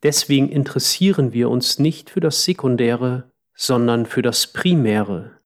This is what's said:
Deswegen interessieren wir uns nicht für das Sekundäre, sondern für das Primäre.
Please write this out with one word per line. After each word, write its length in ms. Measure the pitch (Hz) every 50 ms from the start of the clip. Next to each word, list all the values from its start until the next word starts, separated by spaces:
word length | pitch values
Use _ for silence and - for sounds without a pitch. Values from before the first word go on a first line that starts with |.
| -
Deswegen 460 | 147 143 - - - 143 139 135 143
interessieren 840 | - 151 135 - - 135 - - - - 180 196 190 - 139 123 107
wir 180 | 117 120 120
uns 280 | 120 123 120 - - -
nicht 320 | 139 156 160 - - -
für 100 | - 196
das 240 | 165 160 143 - -
Sekundäre, 840 | - 180 - - 135 123 120 127 117 120 117 123 127 123 127 127 _ _ _ _ _ _
sondern 520 | _ - - 131 123 120 117 120 117 117
für 160 | 110 - - 110
das 240 | 120 117 - - - _
Primäre. 840 | - - 185 180 165 131 110 107 107 104 98 101 82 92 110 - _ _